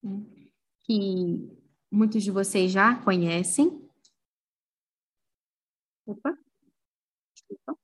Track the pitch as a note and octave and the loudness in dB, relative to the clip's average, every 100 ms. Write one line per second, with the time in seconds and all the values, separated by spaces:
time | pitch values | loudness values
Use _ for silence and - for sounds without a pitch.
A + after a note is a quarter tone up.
0 | G3+ G3+ G#3+ - - _ _ _ - A3 | -8 -10 -10 -20 -20 _ _ _ -2 -2
1 | G3 F#3 F3 E3+ - - _ _ _ G#3 | 0 -2 -2 -4 -8 -18 _ _ _ 2
2 | G#3+ A3 G3 F#3+ G3 G3+ F#3 F#3+ G#3 B3 | 2 2 -2 -2 0 0 2 4 4 4
3 | - F#3 E3+ E3+ F#3 - D#4 - - _ | 0 2 2 0 -2 2 2 0 -18 _
4 | _ _ _ _ _ _ _ _ _ _ | _ _ _ _ _ _ _ _ _ _
5 | _ _ _ _ _ _ _ _ _ _ | _ _ _ _ _ _ _ _ _ _
6 | - G3+ C#4 - _ _ _ _ _ _ | -14 -8 -6 -8 _ _ _ _ _ _
7 | _ _ _ - _ - - D#4+ | _ _ _ -20 _ -18 -12 -14